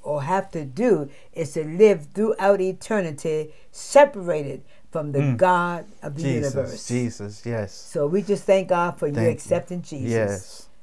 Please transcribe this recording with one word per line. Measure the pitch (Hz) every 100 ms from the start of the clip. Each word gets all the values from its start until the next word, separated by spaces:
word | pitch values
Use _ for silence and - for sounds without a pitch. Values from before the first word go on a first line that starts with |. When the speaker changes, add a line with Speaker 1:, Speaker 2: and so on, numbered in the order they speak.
Speaker 1:
or | 143 147
have | 139 190 190
to | 165 143
do | 131 240 170 139 - -
is | - 143
to | 165
live | 151 170 214 180 147
throughout | 196 220 214 196 196
eternity | 185 185 - 220 170 143 160 156 156 - -
separated | - - 277 285 214 175 156 139 - - - -
from | 165 147
the | 139
Speaker 2:
Mm. | 143 117
Speaker 1:
God | 180 180 175 170 - -
of | 151 143
the |
Speaker 2:
Jesus, | 139 123 139 135
Speaker 1:
universe. | 127 110 -
Speaker 2:
Jesus, | 123 120 - 101 101 117
yes. | 113 101
Speaker 1:
So | - - 170 147
we | 190
just | 196 190
thank | - 196 180
God | 175 175 -
for | 151
you |
Speaker 2:
Thank | 139 113
you. |
Speaker 1:
accepting | - - 175 - 180
Jesus. | - 143 113
Speaker 2:
Yes. | 113 104 98 - - - -